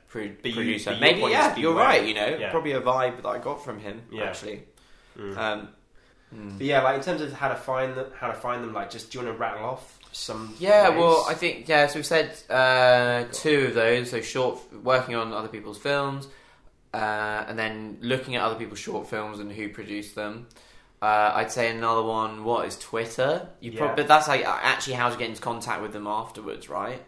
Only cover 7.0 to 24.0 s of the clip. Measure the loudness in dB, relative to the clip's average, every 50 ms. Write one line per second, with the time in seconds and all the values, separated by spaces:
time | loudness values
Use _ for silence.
7 | -2 -2 -4 -4 -4 -6 -6 -4 -4 -4 -4 -4 -4 -4 -2 -2 -2 -2 -4 -6
8 | -8 -8 -10 -8 -8 -6 -6 -6 -6 -6 -6 -6 -6 -8 -8 -8 -8 -8 -10 -14
9 | -14 -12 -10 -8 -8 -6 -6 -4 -4 -4 -4 -6 -6 -6 -6 -8 -10 -16 -20 -20
10 | -20 -16 -12 -12 -10 -8 -8 -8 -10 -12 -10 -2 4 6 8 8 8 8 6 6
11 | 8 8 8 8 6 4 0 0 0 -2 -2 -2 0 4 6 6 6 6 4 -2
12 | -2 2 2 2 2 2 -4 -12 -6 0 2 4 6 6 6 8 8 8 8 8
13 | 6 4 2 0 0 -2 -6 -2 2 4 4 4 4 2 2 4 4 4 4 4
14 | 2 -2 -4 -6 -6 -4 -2 0 0 0 -2 -4 -10 -18 -20 -6 0 2 2 2
15 | 2 0 -2 -4 -4 -4 -4 -6 -8 -8 -10 -12 -12 -12 -14 -6 -2 0 0 0
16 | 0 -2 -4 -6 -10 -12 -16 -20 -20 _ _ _ _ -20 _ _ _ _ -6 -4
17 | -2 -2 -2 -2 -2 -4 -4 -4 -6 -6 -6 -6 -4 -4 -6 -8 -10 -12 -12 -10
18 | -4 -4 -4 -4 -4 -4 -4 -2 -2 -2 -2 -4 -8 -10 -10 -12 -10 -8 -8 -8
19 | -8 -6 -6 -6 -6 -8 -10 -10 -12 -12 -10 -10 -10 -10 -10 -12 -12 -10 -10 -10
20 | -10 -10 -10 -8 -8 -8 -8 -12 -16 -18 -20 -20 -20 -20 -20 -20 -20 _ _ _
21 | 2 4 4 6 4 4 4 2 0 -2 0 0 0 0 0 0 0 2 2 2
22 | 2 2 0 0 -2 -2 -4 -6 -2 0 0 0 0 -4 -6 -10 -10 -6 -4 -4
23 | -4 -4 -2 0 0 2 0 -2 -4 -8 -14 -14 -14 -12 -4 -2 -2 0 0 0